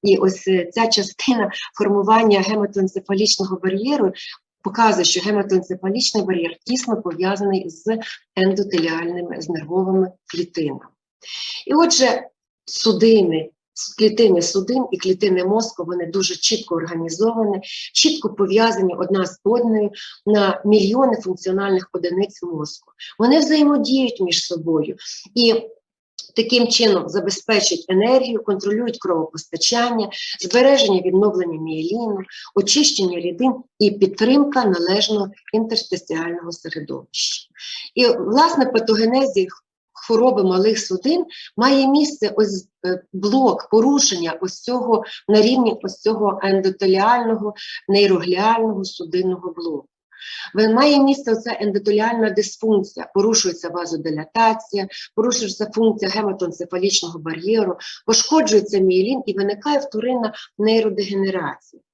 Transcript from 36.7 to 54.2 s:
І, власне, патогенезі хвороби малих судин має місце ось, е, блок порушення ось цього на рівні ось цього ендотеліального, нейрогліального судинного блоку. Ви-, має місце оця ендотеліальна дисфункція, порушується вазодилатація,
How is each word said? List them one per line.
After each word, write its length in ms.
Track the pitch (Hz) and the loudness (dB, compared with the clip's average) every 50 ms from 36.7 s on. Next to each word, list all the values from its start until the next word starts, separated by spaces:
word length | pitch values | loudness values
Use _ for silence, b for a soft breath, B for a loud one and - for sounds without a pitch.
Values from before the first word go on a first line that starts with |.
| 160 160 151 143 135 135 127 _ - - - - - - - _ B B B B B B B B B | -12 -12 -10 -10 -12 -12 -12 _ -8 -6 -6 -4 -6 -8 -12 _ B B B B B B B B B
І, 120 | - 247 | 2 2
власне, 600 | 240 - 240 - 190 214 277 320 339 330 277 262 | 2 2 0 -2 0 4 4 4 4 4 2 0
патогенезі 840 | 254 - 220 220 - 220 208 226 226 247 269 269 262 - 196 185 185 - _ _ _ _ _ _ _ | 2 2 0 2 2 2 2 2 2 2 2 0 2 0 0 -2 -2 -4 _ _ _ _ _ _ _
хвороби 520 | _ - - - 226 214 240 254 214 208 190 | _ -20 -4 0 2 4 4 4 4 4 2
малих 340 | 190 180 180 196 220 220 - | 2 2 4 2 2 2 0
судин 460 | - - 190 185 - 269 330 359 339 B B B B B B | -2 -4 -6 -2 0 0 0 0 -2 B B B B B B
має 320 | - 233 262 277 269 269 269 | 2 4 4 4 4 4 4
місце 440 | 277 294 302 294 - - 220 202 202 | 4 4 2 0 -2 -4 -4 -2 2
ось, 320 | 214 220 196 196 185 - _ _ _ - | 0 0 0 0 -6 -8 _ _ _ -4
е, 160 | 180 185 180 - _ | -4 -4 -4 -6 _
блок 560 | - 185 190 208 214 269 269 240 - - - - | -10 -4 -2 0 2 4 4 2 2 0 -2 2
порушення 680 | - 220 226 269 285 277 - - 190 175 170 165 160 - | 2 4 4 4 4 2 2 0 0 -2 -4 -6 -6 -6
ось 200 | 185 185 - - | -8 -8 -8 -8
цього 440 | - - 247 254 208 220 220 - B B B B B - | -8 -6 -4 -4 0 0 0 0 B B B B B 2
на 140 | 208 214 | 4 6
рівні 360 | 208 233 254 269 240 220 190 - | 6 6 4 4 2 2 0 -2
ось 180 | - 190 185 - | -6 -10 -10 -4
цього 400 | - 214 226 208 208 202 196 196 | -2 -2 0 0 0 -2 -2 -2
ендотеліального, 1120 | - 196 190 190 185 190 190 - 196 190 185 190 196 220 240 247 233 226 220 196 202 208 208 B B B B B B - | 0 0 0 2 0 0 -2 0 2 2 2 4 4 2 2 2 2 0 -2 -2 -4 -6 -8 B B B B B B 0
нейрогліального 960 | 196 202 202 196 190 175 175 180 180 180 202 220 233 226 226 220 208 190 190 | 4 4 6 6 4 2 2 -2 -2 0 2 2 2 2 0 -2 -2 -4 -6
судинного 680 | 185 - - 175 160 160 180 185 185 185 175 175 185 165 | -8 -10 -12 -12 -4 -2 -2 0 0 -2 -4 -8 -12 -10
блоку. 320 | 170 170 170 156 139 - _ _ _ _ _ B B B B B B B B - | -8 -8 -6 -6 -8 -10 _ _ _ _ _ B B B B B B B B 0
Ви-, 140 | 196 214 220 | 2 2 4
має 300 | 220 247 285 294 294 277 | 4 6 6 6 6 6
місце 340 | 277 277 277 269 277 240 | 6 4 2 0 0 -2
оця 240 | 220 220 - 233 220 - | -2 -2 -2 -8 -6 -4
ендотеліальна 720 | 208 214 196 202 202 208 208 208 220 226 233 233 220 214 | -2 -2 -2 0 0 2 0 2 2 0 0 0 0 0
дисфункція, 800 | 185 - 208 - - - - 220 220 196 196 - - 170 - - _ | 2 0 -2 -2 -6 -4 0 2 2 2 2 -2 -10 -14 -14 -4 _
порушується 540 | 196 202 226 220 214 - 185 170 170 - 170 | 2 2 4 2 2 0 0 -4 -6 -10 -8
вазодилатація, 1200 | - 175 175 - 165 151 147 160 156 151 | -8 -8 -6 -6 -6 -6 -4 -4 -6 -6